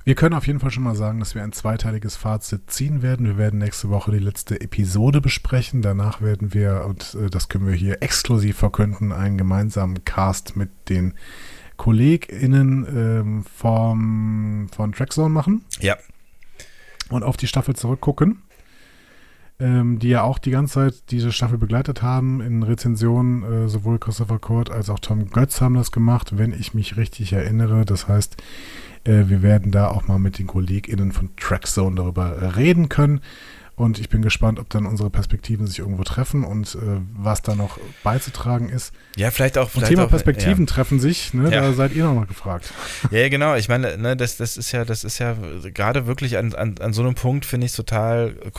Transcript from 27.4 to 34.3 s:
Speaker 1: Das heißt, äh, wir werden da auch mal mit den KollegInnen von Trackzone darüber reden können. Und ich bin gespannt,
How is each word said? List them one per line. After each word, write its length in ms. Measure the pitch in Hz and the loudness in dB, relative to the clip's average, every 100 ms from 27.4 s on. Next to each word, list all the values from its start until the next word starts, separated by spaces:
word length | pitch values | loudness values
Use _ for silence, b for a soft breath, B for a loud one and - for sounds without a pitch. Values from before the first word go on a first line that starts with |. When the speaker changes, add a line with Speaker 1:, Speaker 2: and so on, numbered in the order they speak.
| 95 110 113 110 101 | 0 0 2 4 2
Speaker 1:
Das 220 | 95 - | 0 2
heißt, 300 | 104 - - B B B B B B 113 | 2 2 -6 B B B B B B 4
äh, 180 | 104 95 | 6 6
wir 140 | 98 | 6
werden 300 | 101 104 98 | 6 6 4
da 160 | 101 101 | 2 2
auch 200 | 98 - | 2 2
mal 120 | 98 | 2
mit 180 | 98 - | 2 0
den 100 | 95 | -4
KollegInnen 640 | 92 92 98 - 98 98 | -2 0 -2 -2 0 0
von 220 | - 95 - | 0 -2 -4
Trackzone 580 | - 95 - - 95 92 | -4 -2 -2 0 0 0
darüber 600 | 90 87 90 85 92 95 | -2 -2 -2 -2 -2 2
reden 320 | 156 170 156 | 4 4 2
können. 320 | - 147 143 B B B B B - | 4 4 2 B B B B B 0
Und 220 | 117 104 | 0 0
ich 120 | 107 | 0
bin 120 | 110 | 2
gespannt, 380 | 107 | 2